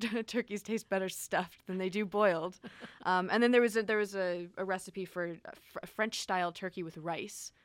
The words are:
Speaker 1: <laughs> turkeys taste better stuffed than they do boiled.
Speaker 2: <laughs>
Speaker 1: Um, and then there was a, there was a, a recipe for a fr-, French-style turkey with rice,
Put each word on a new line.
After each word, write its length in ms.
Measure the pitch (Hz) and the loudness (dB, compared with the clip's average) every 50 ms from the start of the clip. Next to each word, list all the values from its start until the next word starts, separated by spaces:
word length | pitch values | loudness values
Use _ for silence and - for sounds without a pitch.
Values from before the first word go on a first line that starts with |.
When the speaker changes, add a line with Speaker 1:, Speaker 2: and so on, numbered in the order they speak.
| 226 | -4
Speaker 1:
<laughs> 200 | 226 214 233 226 | -2 -2 -2 -2
turkeys 360 | - - 240 - - 202 196 | -2 -2 -2 -2 -2 -4 -6
taste 260 | - - 220 214 - - | -4 -2 -4 -4 -2 -2
better 200 | 196 190 190 185 | -2 0 0 -2
stuffed 580 | - - - - 196 170 180 170 - - _ | -4 -6 -4 -2 0 0 0 -2 -6 -14 _
than 120 | - 185 185 | -6 -4 -2
they 100 | 190 190 | -2 -2
do 160 | 170 208 214 | 0 -2 -2
boiled. 540 | 185 180 208 214 196 170 160 160 185 185 - - | 0 2 4 6 6 4 2 0 -4 -6 -10 -16
Speaker 2:
<laughs> 40 | 233 - - - - - - - | -18 -16 -16 -18 -18 -14 -4 0
Speaker 1:
Um, 260 | - 185 180 185 185 | 2 2 2 4 4
and 100 | - 226 | 4 6
then 80 | 240 240 | 6 8
there 100 | 247 240 | 8 8
was 160 | 240 233 202 | 6 6 4
a, 60 | 226 | 2
there 160 | 214 208 220 214 | 2 2 2 2
was 160 | 208 202 202 | 2 0 0
a, 320 | 196 185 180 175 175 175 175 - | 0 0 0 -2 -2 -6 -8 -6
a 80 | - 190 | -4 -2
recipe 400 | 185 185 185 - 190 - 196 185 | -2 -2 -4 -4 -6 -8 -8 -8
for 200 | 165 - 175 175 | -6 -4 -4 -4
a 320 | 170 165 - - - - | -4 -6 -10 -12 -16 -16
fr-, 300 | - - - - - - | -16 -18 -14 -12 -12 -12
French-style 640 | - - - 220 226 - - - - 190 185 175 175 | -6 -4 -2 -2 -2 -2 -4 -2 0 0 2 0 0
turkey 320 | 170 - 190 180 175 190 170 | -2 -4 -8 -6 -6 -6 -8
with 120 | 160 - 160 | -8 -8 -8
rice, 520 | 156 170 165 - - 208 - - - - - _ _ | -6 -4 -4 -4 -6 -8 -10 -12 -14 -16 -16 _ _